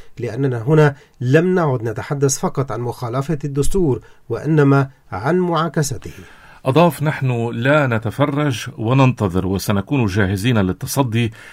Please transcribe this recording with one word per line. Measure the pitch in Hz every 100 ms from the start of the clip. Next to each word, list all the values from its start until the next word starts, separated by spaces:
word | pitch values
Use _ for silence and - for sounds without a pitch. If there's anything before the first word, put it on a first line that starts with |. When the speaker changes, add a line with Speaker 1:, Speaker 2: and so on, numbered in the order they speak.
| - -
Speaker 1:
لأننا | 117 113 139 120
هنا | 117 143 147 143 _ _
لم | 123 151 180
نعد | 180 156 123
نتحدث | 113 107 - 139 139 -
فقط | 185 - 131
عن | 110
مخالفة | 120 - 123 131 135 156
الدستور | 147 139 139 196 160 117 - - -
وإنما | 113 143 156 139 139 139 - _
عن | 98 127 180
معاكسته. | 180 160 165 160 147 104 85 - 90 - - -
Speaker 2:
أضاف: | 127 143 170 -
"نحن | 147 - 131 120 117
لا | 117 131 151 135
نتفرج | 113 110 - 143 139 147 107 - -
وننتظر، | 110 135 131 - 101 90 90
وسنكون | 95 - 101 - 143 107
جاهزين | 95 95 101 117 113
للتصدي | 92 90 - 139 131 113 117 - -